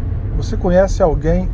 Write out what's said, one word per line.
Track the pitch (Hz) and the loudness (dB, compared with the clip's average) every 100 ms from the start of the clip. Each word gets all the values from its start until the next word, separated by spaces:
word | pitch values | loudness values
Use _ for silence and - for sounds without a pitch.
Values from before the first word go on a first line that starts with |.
| - - - - | -4 -4 -4 -4
Você | - 226 | -2 -2
conhece | 202 175 190 - | 2 4 2 2
alguém | 185 147 147 175 180 | 2 2 0 0 -2